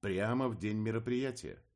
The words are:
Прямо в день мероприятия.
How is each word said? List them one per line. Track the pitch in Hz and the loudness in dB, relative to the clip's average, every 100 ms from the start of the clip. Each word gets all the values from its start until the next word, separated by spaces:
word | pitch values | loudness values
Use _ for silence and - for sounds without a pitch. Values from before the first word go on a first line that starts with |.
Прямо | 101 92 104 123 131 | 0 2 2 2 0
в | 117 | 0
день | 104 107 | 0 0
мероприятия. | 107 110 113 123 135 120 69 - - | 2 0 0 0 0 -4 -8 -12 -16